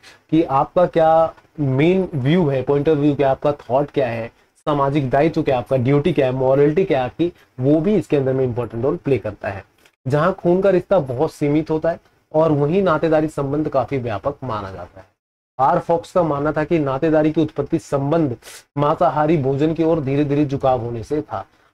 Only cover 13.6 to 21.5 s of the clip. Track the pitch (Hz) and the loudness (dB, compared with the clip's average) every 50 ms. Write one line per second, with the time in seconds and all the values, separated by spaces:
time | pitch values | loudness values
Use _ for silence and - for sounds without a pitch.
13.6 | 156 143 - 135 123 - 143 135 117 117 104 98 - 143 147 - 131 127 110 104 | -4 -2 -2 -2 -2 -2 -4 -6 -4 -4 -6 -4 -6 -6 -8 -8 -8 -8 -6 -6
14.6 | 101 95 95 90 90 - - 95 - _ _ _ _ _ _ _ _ _ _ - | -8 -10 -12 -14 -16 -16 -18 -20 -20 _ _ _ _ _ _ _ _ _ _ 0
15.6 | 131 143 170 170 - - 170 170 170 - - 185 175 156 143 139 143 151 151 156 | 2 2 2 0 0 0 -2 -2 -2 -2 0 0 0 0 0 -2 -2 -2 -2 -2
16.6 | 151 151 175 160 147 135 131 135 160 160 156 156 151 156 151 165 156 147 - - | -2 0 0 0 0 0 -2 -2 0 2 2 2 2 2 0 0 -2 -2 -2 -6
17.6 | 143 - - 156 - - - 139 139 139 160 170 160 135 117 - - - - - | -6 -4 -4 -6 -4 -4 -4 -4 -2 0 0 0 0 -2 -4 -8 -12 -20 -20 -20
18.6 | - _ - 143 147 147 160 - 180 165 - 151 151 151 175 160 127 135 139 135 | -20 _ -4 -2 0 0 0 2 0 0 0 0 0 2 0 0 0 0 0 0
19.6 | 151 160 165 160 165 160 170 160 139 131 139 143 147 135 143 147 147 135 143 131 | 0 -2 0 0 0 0 0 0 -2 -2 0 0 0 0 0 0 0 -2 -2 -2
20.6 | 135 131 131 127 117 120 120 117 107 - 147 156 147 - 110 98 95 _ | 0 0 0 0 -2 -6 -8 -8 -8 -6 -6 -6 -6 -6 -8 -10 -10 _